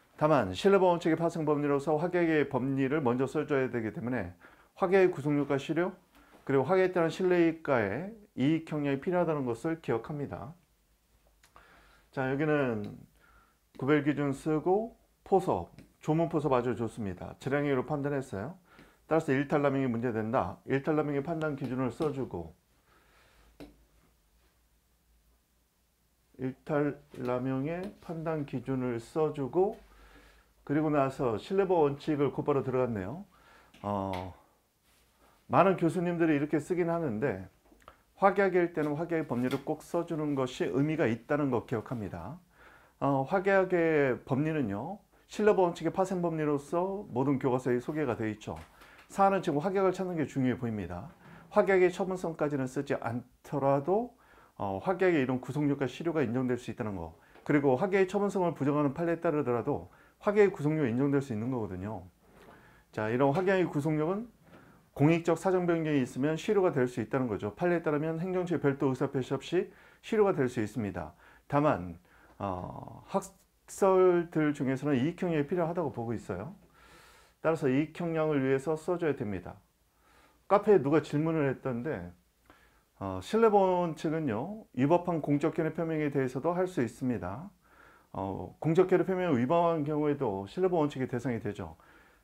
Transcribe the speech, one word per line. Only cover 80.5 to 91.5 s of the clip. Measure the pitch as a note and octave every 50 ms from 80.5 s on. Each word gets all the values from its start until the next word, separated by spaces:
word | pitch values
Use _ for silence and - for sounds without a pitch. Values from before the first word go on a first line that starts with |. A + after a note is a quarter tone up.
| F#3+ G3+ G3+ A3 G3+ F3
누가 | B2 C#3+ D#3+ D3+
질문을 | D3 - D3 D3 D#3+ E3 D#3+ D#3+ C#3 C#3
했던데, | B2 - - C3+ A#2+ A#2 B2 D#3 C3 F#2 E2+ F2 F2 _ _ _ _ _ _ - - _ _ _ _ _ _ _ _ -
어, | G2+ G2 F#2 F#2+
신뢰보호 | - - - A3 A#3 A3 G3+ G3+ F#3+ F#3 F3+ F3+
원칙은요, | F3 E3 D3+ - - D#3+ D#3 D#3+ D#3 C3 G#2 G#2+ - F#3+ G#3+ A3 - -
위법한 | - B2 C3 C#3+ F3 F3 F3 F3+ E3+ D#3
공적 | - D3+ C#3+ C#3+ E3 D#3 D#3
견해 | F3 D#3+ D#3
표명에 | D#3 F3 E3 D#3+ D#3+ D#3 D3+ C#3+
대해서도 | D3 C#3 C3 B2+ - C3+ B2+ E3
할 | F3 F3+ F#3
수 | F3+ - -
있습니다. | A#2+ A2 - - C3 B2+ A#2+ G2 F2 F2+ G2 C3 F#3 G#3 - _ _ _ _ - - - - - _ _
어, | - F#2+ G2 G2 F#2+ G2 F#2 - - _
공적 | - D3+ E3 F#3 F3+ F#3
견해 | F#3 E3 E3
표명을 | F#3 F#3+ F#3 F3+ F3 C#3+ A#2
위반한 | B2 B2+ E3+ E3+ F3 E3+ E3 D#3 C#3+
경우에도 | D3+ D3+ D3 D3+ D3 C#3+ C#3+ C#3 A2 F#2+ G2 G2 -
신뢰보호 | - F3+ F#3 F#3 F3+ E3
원칙의 | D3 C#3+ - C3+ C3
대상이 | B2 - A#2+ A2 C3+ A#2 G#2+
되죠. | - G#2